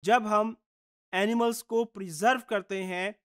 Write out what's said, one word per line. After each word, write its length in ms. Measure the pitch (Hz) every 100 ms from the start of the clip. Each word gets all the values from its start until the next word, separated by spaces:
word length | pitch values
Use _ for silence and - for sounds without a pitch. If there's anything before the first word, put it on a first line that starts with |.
जब 240 | 185 240 214
हम 280 | 208 220 226 _ _ _ _ _
एनिमल्स 480 | 185 208 233 233 233
को 220 | - 226 226
प्रिजर्व 560 | - 190 156 214 262 -
करते 340 | 208 185 196
हैं 320 | 185 180 190 208